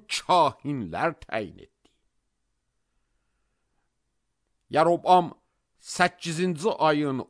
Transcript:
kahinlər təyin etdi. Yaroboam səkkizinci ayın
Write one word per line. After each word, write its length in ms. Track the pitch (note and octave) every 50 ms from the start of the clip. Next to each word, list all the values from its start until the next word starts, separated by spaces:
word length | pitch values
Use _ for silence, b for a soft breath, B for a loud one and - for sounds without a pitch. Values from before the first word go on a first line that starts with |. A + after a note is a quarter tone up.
| - -
kahinlər 1040 | - - - - F#3 F3 D#3 C3+ A2+ - - C#3 D3 C3 G#2+ E2 D#2+ F#2 C#3+ E3+ D3+ -
təyin 380 | - - - A2+ G#2+ D#2+ - F#2
etdi. 320 | - - _ _ _ _ _ _ _ _ _ _ _ _ _ _ _ _ _ _ _ _ _ _ _ _ _ _ _ _ _ _ _ _ _ _ _ _ _ _ _ _ _ _ _ _ _ _ _ _ _ _ _ _ _ _ _ _ _ _ _ -
Yaroboam 600 | - C#3+ D#3+ E3+ F3 E3 - D3+ F#3 F3+ E3+ - - _ _ _ _ _ _ _ _ _ -
səkkizinci 880 | - - - F3+ F3+ - - - E3+ D#3+ D#3+ F#3 F#3 E3+ C#3+ E3 - - -
ayın 440 | D#3 D#3 D3+ D3 D3+ C#3+ C3+ B2+ -